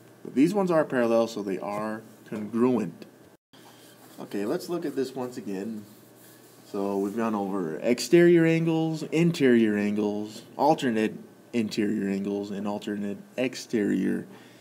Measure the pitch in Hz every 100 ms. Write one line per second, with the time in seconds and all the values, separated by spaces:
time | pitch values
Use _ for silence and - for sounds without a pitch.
0 | - - - 110 165 202 185 160 151 131
1 | 117 117 113 110 101 95 101 104 107 110
2 | - - - 110 104 113 123 120 92 -
3 | - - - _ _ - - - - -
4 | - - - 104 104 175 170 175 147 135
5 | 127 135 123 123 104 95 107 110 - -
6 | - - - - - - - 104 98 98
7 | 101 110 113 107 98 98 82 78 117 123
8 | - 175 175 170 165 165 165 160 160 160
9 | - 156 170 165 135 117 110 104 104 104
10 | 104 104 107 - - - 143 160 131 110
11 | 107 - - - - 120 107 117 104 107
12 | 98 98 98 101 101 98 104 104 107 101
13 | 101 101 - - 131 - - 117 101 98
14 | 98 95 - - - -